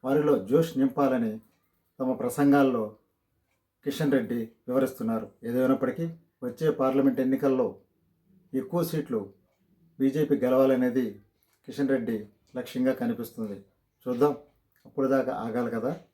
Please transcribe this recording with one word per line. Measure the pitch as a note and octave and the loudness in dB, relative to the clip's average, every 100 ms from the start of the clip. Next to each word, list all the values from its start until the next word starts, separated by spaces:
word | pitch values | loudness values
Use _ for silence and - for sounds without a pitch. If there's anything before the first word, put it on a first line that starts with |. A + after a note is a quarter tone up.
| C3 | 2
వారిలో | D3+ D3 C3 F#2+ | 2 4 2 4
జోష్ | C#3+ E3 C3 | 2 2 0
నింపాలని | C3+ B2+ C3+ B2+ A2+ A2 _ _ _ _ _ _ | 0 2 0 2 -2 -4 _ _ _ _ _ _
తమ | C3 B2+ | -4 -2
ప్రసంగాల్లో | B2 C3 C#3+ C#3+ C3+ A#2+ G#2+ G#2+ _ _ _ _ _ _ _ _ C#3+ | -4 2 4 6 4 2 -4 -8 _ _ _ _ _ _ _ _ -10
కిషన్ | - D3+ C3+ | -2 2 2
రెడ్డి | A2 A#2 A2+ _ - | 0 -6 -6 _ -4
వివరిస్తున్నారు. | B2+ C3 - A2 A2+ - _ A2+ | 0 0 -2 -4 -4 -6 _ -4
ఏదేమైనప్పటికీ | B2 C3 C3 - - E3 - _ _ B2 | 0 2 2 0 -2 -6 -8 _ _ -10
వచ్చే | - D#3 - | -2 -2 2
పార్లమెంట్ | C3 C3 C3+ B2+ B2+ | 2 4 2 2 0
ఎన్నికల్లో | C3+ C#3 B2+ A2 - _ _ _ _ _ _ _ C3 | 2 2 2 0 -4 _ _ _ _ _ _ _ -8
ఎక్కువ | C3 F3 E3 | -4 -4 -2
సీట్లు | D#3 C#3+ A2+ G2 - _ _ _ _ _ - | -4 -4 -4 -6 -16 _ _ _ _ _ -2
బీజేపీ | C3+ C#3 D3+ C3+ B2 | 0 2 0 2 2
గెలవాలనేది | C3 C3+ B2+ B2+ B2 A#2 G2+ _ _ _ _ - | 4 4 4 2 0 -2 -8 _ _ _ _ -16
కిషన్ | B2 C3+ C3+ | -4 0 0
రెడ్డి | A#2 A2 G#2 _ _ B2+ | -2 -6 -8 _ _ -12
లక్ష్యంగా | B2 B2+ B2+ - | -10 -2 0 0
కనిపిస్తుంది. | A#3 A#3 A#3 - G#2+ G2 - _ _ _ - | -2 -4 -8 -8 -10 -10 -16 _ _ _ -8
చూద్దాం, | A#2+ D3 - - _ _ _ - | 2 2 0 -10 _ _ _ -14
అప్పుడు | - C3+ C3+ | -4 0 2
దాకా | B2+ B2 A2+ | 0 -4 -6
ఆగాలి | A#2 A#2 A2+ | -4 -4 -4
కదా. | A#2+ E3+ - | -4 -6 -14